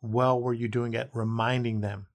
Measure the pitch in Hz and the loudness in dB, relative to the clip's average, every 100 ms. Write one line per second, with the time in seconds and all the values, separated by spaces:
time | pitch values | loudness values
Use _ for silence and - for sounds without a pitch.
0 | 117 110 127 127 123 117 117 117 120 117 | -2 2 4 4 2 0 0 0 0 -2
1 | 117 117 110 113 117 127 120 110 104 101 | -4 -4 -2 0 2 2 0 -2 -2 -6
2 | 98 | -12